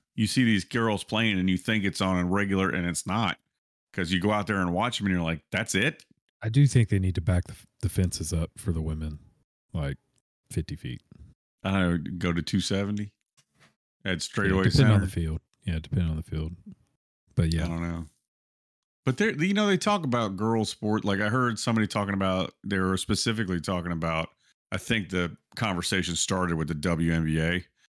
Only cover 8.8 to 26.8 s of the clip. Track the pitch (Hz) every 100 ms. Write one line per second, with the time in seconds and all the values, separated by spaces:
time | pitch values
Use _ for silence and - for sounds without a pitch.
8.8 | 80 78 78 76 - _ _ _ _ 85
9.8 | 71 69 _ _ _ _ _ - 80 78
10.8 | 64 60 - - - - _ _ 95 98
11.8 | 90 85 76 90 87 85 78 98 - 98
12.8 | 101 104 101 - _ _ _ _ _ _
13.8 | _ _ 95 87 - - 98 95 95 -
14.8 | 107 101 95 85 80 78 - _ - 80
15.8 | - - 85 78 - 78 78 87 214 -
16.8 | _ _ _ _ _ - 82 80 82 82
17.8 | 85 82 78 _ _ _ _ _ _ _
18.8 | _ _ - 127 220 139 185 202 208 185
19.8 | 214 208 147 120 107 95 110 113 107 -
20.8 | 107 107 104 98 104 127 123 110 - 113
21.8 | 107 107 98 98 95 92 - - 98 98
22.8 | 92 92 - 107 - 110 95 87 80 90
23.8 | 85 85 82 80 82 _ _ _ _ 92
24.8 | - 113 90 90 85 - _ - 113 87
25.8 | - 98 90 82 - 95 90 82 78 78